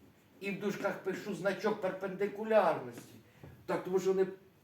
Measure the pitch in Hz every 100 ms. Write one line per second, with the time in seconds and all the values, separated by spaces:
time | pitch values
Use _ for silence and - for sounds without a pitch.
0 | - _ _ - 196 185 202 - 202 -
1 | 190 180 214 165 190 185 214 208 185 180
2 | 196 185 202 202 220 220 180 143 127 120
3 | - - - - - - - 180 180 190
4 | 190 190 190 - - _